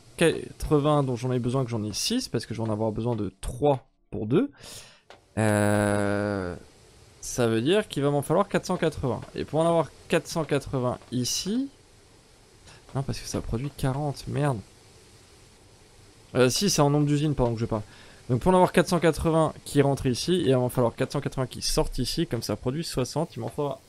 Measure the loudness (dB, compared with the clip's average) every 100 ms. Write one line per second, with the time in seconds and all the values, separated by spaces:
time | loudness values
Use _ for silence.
0 | -16 2 2 2 -6 -10 0 2 4 2
1 | 2 -2 -2 -2 0 -2 -2 -4 -4 -4
2 | -2 -2 -2 -6 -6 -6 -4 -2 -2 -2
3 | -2 -2 -4 -6 -10 0 2 0 -4 _
4 | _ -8 0 2 0 -6 -18 -18 -20 -20
5 | -20 -20 _ 0 2 4 4 4 2 2
6 | 0 0 -2 -4 -6 -8 -14 -20 -20 -20
7 | -20 -18 -6 0 2 2 2 0 0 -2
8 | 0 0 2 0 2 -2 -2 -2 -2 -2
9 | -4 -4 -6 -8 -4 0 2 2 0 -8
10 | -2 -2 -2 -6 -2 -2 -2 -2 -2 -4
11 | -6 -4 -2 -4 -4 -4 -4 -10 -20 -20
12 | -20 -20 -20 -20 -20 -20 -20 -20 -8 -6
13 | -4 -6 -6 -6 -4 -4 -6 -4 -2 -2
14 | -4 -6 -6 -2 -2 -2 -8 -20 -20 -20
15 | -20 -20 -20 -20 -20 -20 -20 -20 -20 -20
16 | -20 -20 -2 4 4 4 2 4 4 4
17 | 2 2 0 2 0 0 -2 -2 -6 -16
18 | -20 -12 -2 2 4 6 6 4 2 4
19 | 2 2 2 2 2 -2 0 2 4 2
20 | 0 -2 0 2 2 2 2 2 0 0
21 | -4 -4 -4 -4 -6 -6 -2 0 0 -2
22 | -2 -2 -2 -4 -4 -4 -4 -4 -4 -4
23 | -4 -4 -6 -8 -10 -6 -6 -8